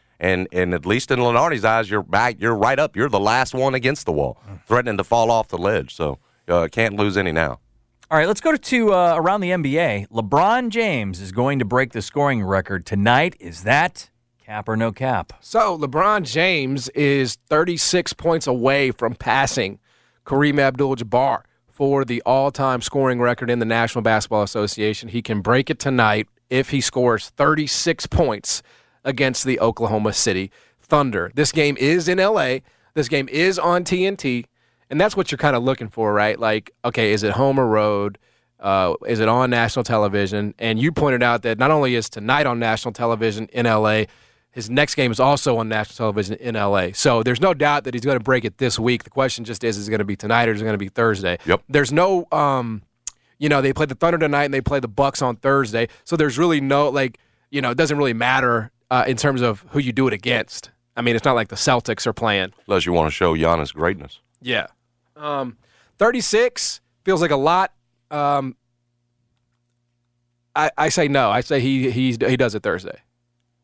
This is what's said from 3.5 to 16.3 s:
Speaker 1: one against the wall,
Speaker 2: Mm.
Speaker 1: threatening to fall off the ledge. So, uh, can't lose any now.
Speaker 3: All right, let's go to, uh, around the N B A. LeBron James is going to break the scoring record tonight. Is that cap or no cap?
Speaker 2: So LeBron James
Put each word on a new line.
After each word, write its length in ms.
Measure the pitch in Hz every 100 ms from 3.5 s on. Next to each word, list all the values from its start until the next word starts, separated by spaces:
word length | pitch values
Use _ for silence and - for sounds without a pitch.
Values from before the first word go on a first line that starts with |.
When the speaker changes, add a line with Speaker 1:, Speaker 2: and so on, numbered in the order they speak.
Speaker 1:
one 200 | 131 135
against 320 | 131 127 147 -
the 60 |
wall, 260 | 76 67 - 101
Speaker 2:
Mm. 140 | 92 -
Speaker 1:
threatening 300 | 120 120 101
to 80 |
fall 260 | - 117 113
off 180 | 113 110
the 100 | 85
ledge. 360 | 95 104 67
So, 240 | - 78 69 _ _ -
uh, 200 | 87 82
can't 260 | - 113 101
lose 200 | 104 95
any 140 | 92
now. 280 | 80 76 57 _ _ _ _ -
Speaker 3:
All 80 | 160
right, 100 | 165
let's 120 | 208
go 140 | 320
to, 380 | 302 - 254 214
uh, 220 | 185 175 165
around 240 | 165 202
the 100 | 180
N 120 | 180
B 160 | 143 151
A. 280 | 160 101 101
LeBron 560 | 113 107 143 190 240 240
James 520 | 226 220 139 98 90
is 120 | 98
going 260 | 98 131 139
to 60 |
break 280 | 107 123 131
the 100 | 117
scoring 400 | - 143 143 120
record 400 | 95 95 - 95 -
tonight. 480 | 104 104 127 170 -
Is 220 | 87 85
that 460 | 98 139 180 - - _ _ _
cap 240 | - 107 104
or 80 | 110
no 160 | 113
cap? 400 | 104 131 110 - -
Speaker 2:
So 360 | - - - 160
LeBron 460 | 143 147 196 214
James 680 | 143